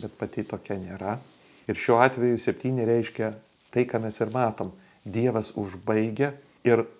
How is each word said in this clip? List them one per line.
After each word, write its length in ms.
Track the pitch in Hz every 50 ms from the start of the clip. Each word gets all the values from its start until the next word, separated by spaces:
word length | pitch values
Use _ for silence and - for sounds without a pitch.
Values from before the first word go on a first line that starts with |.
bet 160 | - 107 - -
pati 240 | 117 107 - - 104
tokia 360 | - - - - - 101 95
nėra. 380 | 92 87 90 90 92 98 117 131 - - - - - - - - - -
Ir 100 | 104 -
šiuo 220 | - - 120 117 123
atveju 360 | 131 131 123 120 123 120 110
septyni 460 | - 123 120 - - 127 131 127 113 113
reiškia 420 | 117 117 113 - - - 110 110 107 107 - _ _ _ _ - -
tai, 120 | 123 123 120
ką 140 | - 113 113
mes 160 | 110 107 -
ir 140 | 117 107 113
matom. 400 | 127 123 113 107 - 95 95 92 - - - _ _ -
Dievas 480 | 104 95 113 120 127 110 110 107 - -
užbaigia 800 | - 101 95 95 90 92 - 110 110 110 113 107 117 139 143 139 - - - _ _ -
ir 220 | 123 117 117 113 - - -